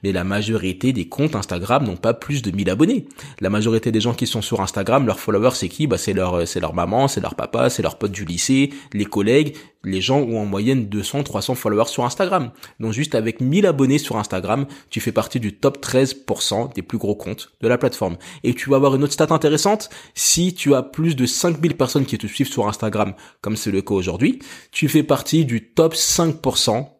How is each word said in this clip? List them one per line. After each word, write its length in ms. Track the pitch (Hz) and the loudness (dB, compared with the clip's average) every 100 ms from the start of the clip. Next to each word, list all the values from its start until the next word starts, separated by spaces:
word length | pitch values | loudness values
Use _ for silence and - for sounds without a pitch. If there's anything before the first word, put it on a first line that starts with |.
mais 80 | 98 | -2
la 100 | 95 | -2
majorité 680 | 92 101 107 110 92 90 127 | 0 -2 0 0 -2 0 0
des 160 | 127 85 | 0 -4
comptes 260 | - 156 | -2 0
Instagram 500 | 107 - 87 98 131 | 0 -4 -6 0 0
n'ont 120 | 123 87 | 0 -2
pas 180 | 110 | -2
plus 260 | 117 - 143 | -2 -4 -4
de 100 | 110 | -2
mille 180 | 95 92 | -2 0
abonnés. 360 | 98 165 247 - - - - | 4 4 2 -4 -18 -20 -6
La 100 | 92 | -2
majorité 400 | 104 110 113 120 | 0 2 2 2
des 100 | 110 | 0
gens 140 | 113 | 0
qui 140 | 120 120 | -2 -2
sont 140 | 113 | -2
sur 180 | - - | -2 -2
Instagram, 460 | 95 - 95 131 120 | -2 -2 2 2 2
leurs 120 | 92 | 0
followers, 360 | - 104 107 | 0 2 2
c'est 160 | - 90 | 0 -6
qui ? 180 | - 151 | -2 0
Bah, 100 | 92 | 0
c'est 140 | - | 0
leur, 340 | 98 92 87 82 | 0 0 0 -2
c'est 140 | 92 | -4
leur 140 | 80 | -4
maman, 340 | 87 87 113 135 | -2 0 2 2
c'est 140 | - | 0
leur 120 | 82 | -6
papa, 340 | - - 113 127 | -6 -4 0 0
c'est 140 | - | 0
leur 160 | - - | -4 -2
pote 140 | 104 | -6
du 120 | 95 | -4
lycée, 460 | 98 85 - 135 139 - - | -6 -4 2 2 2 -2 -10
les 140 | 104 101 | -6 -2
collègues. 500 | 104 101 135 147 - - _ 95 | 0 4 4 2 -6 -20 _ -6
Les 140 | 95 | -4
gens 200 | 98 139 | 2 2
ont 200 | 123 113 | 2 -2
en 60 | 104 | -2
moyenne 400 | 98 113 135 104 | 0 2 0 0
deux 160 | 104 | -4
cents, 200 | 98 139 | -4 -4
trois 200 | 143 101 | -4 -4
cents 120 | - | -2
followers 340 | 123 110 104 117 | -2 0 0 0
sur 180 | - 123 | 0 -2
Instagram. 460 | - 185 185 120 - - _ | 0 0 0 -2 -10 -20 _
Donc 120 | 110 | -4
juste 220 | 107 156 | -2 0
avec 280 | 117 110 - | 0 -2 -2
mille 240 | 127 170 202 | 2 4 2
abonnés 320 | 139 131 147 | 4 2 2
sur 180 | 147 110 | 0 -4
Instagram, 500 | 104 95 98 120 139 - _ | -4 -4 -2 -2 -2 -8 _
tu 120 | - | -6
fais 120 | 117 | -2
partie 280 | 110 107 135 | -2 -2 -4
du 180 | 107 - | -4 0
top 240 | 139 139 | -2 -2
treize 320 | - 131 135 | 0 2 2
pour 260 | - - 101 | -2 -6 -4
cent 300 | - 101 127 | -2 -2 -4
des 60 | 98 | -6
plus 160 | - 113 | -6 -4
gros 180 | 104 | -2
comptes 380 | 104 - - - _ | -2 -6 -10 -12 _
de 80 | 113 | 0
la 80 | 123 | 2
plateforme. 400 | 131 - 92 85 - - | 0 0 -4 -4 -14 -4
Et 100 | - | -2
tu 160 | - 131 | -2 2
vas 60 | 135 | 4
avoir 180 | 139 | 4
une 100 | 135 | 4
autre 80 | 143 | 0
stat 140 | - 156 | 0 2
intéressante, 640 | 160 147 151 202 214 - - - | 4 2 2 2 0 -2 -16 -14
si 400 | - - - 180 | -2 0 2 2
tu 200 | 175 139 | 0 2
as 80 | 135 | 2
plus 340 | 131 - 165 135 | 2 -2 0 2
de 100 | 123 | 0
cinq 340 | - 180 156 | 2 0 2
mille 160 | 165 - | 0 2
personnes 300 | 127 147 135 | 2 2 0
qui 100 | 113 | -2
te 100 | 104 | -6
suivent 220 | - 131 | -2 -2
sur 180 | - 104 | 0 -2
Instagram, 460 | 101 110 104 101 95 - _ | 0 -2 0 -2 -4 -18 _
comme 140 | 104 107 | -6 -4
c'est 160 | 110 | 0
le 100 | 95 | -2
cas 120 | - | 0
aujourd'hui, 440 | 98 90 90 156 254 - - - | 0 0 0 0 0 -10 -20 -10
tu 180 | - 147 | -2 2
fais 140 | 156 | 2
partie 420 | 147 139 - 160 | 4 0 2 2
du 240 | 143 117 - | 2 0 0
top 200 | - 160 | 2 2
cinq 460 | 160 - - 165 - | 2 0 2 2 0
pour 160 | 135 - | -2 0
cent 360 | - 110 143 | 0 0 -4